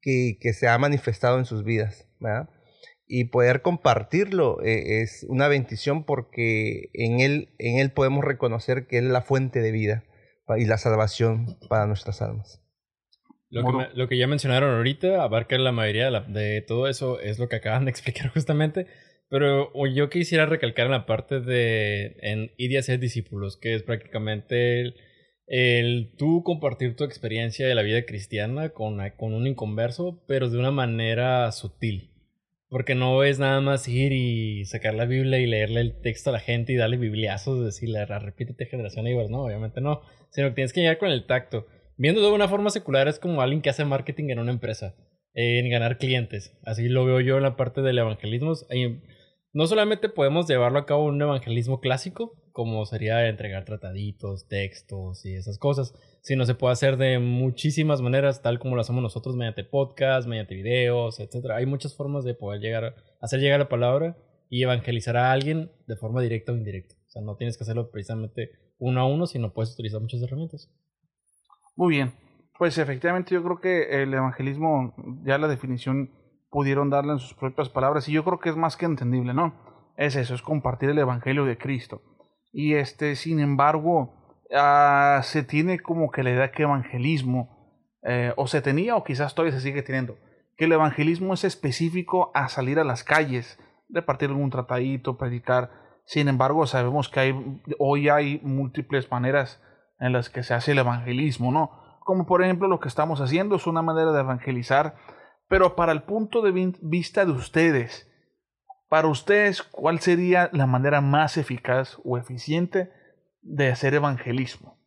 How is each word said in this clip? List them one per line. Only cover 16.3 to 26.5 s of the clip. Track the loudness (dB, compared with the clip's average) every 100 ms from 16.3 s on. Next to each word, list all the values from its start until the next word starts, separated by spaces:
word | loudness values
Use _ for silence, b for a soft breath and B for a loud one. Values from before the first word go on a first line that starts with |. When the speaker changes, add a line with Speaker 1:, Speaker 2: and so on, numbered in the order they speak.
| -4 -2 -4
Speaker 2:
todo | -2 -2 -2
eso, | -2 -4 -4
es | -6 -6
lo | -4
que | -4
acaban | -2 0 0
de |
<laughs> |
explicar | -2 -6 -4 -4
justamente. | -2 0 0 0 -2 -8 b b b _
Pero | 0 2 2 0
o, | -2 0
yo | 2 0
quisiera | 0 0 2 2
recalcar | 2 -2 0 0
en |
la | 0 0
parte | -2 -2 -4
de, | 0 0 2 2 0 -2 -6 -8
en | -6 -4 -6 _
"Id | -2
y | 0
haced | 0 -2
discípulos", | -2 -4 -6 -6 -8 -6
que | -4 -4
es |
prácticamente | -2 -6 -6 -6 -4 -6 -2 0 2 0
el, | -2 -8 b b b b _
el | 2 4 4 2 0 -4 _
tú | 2 2
compartir | 2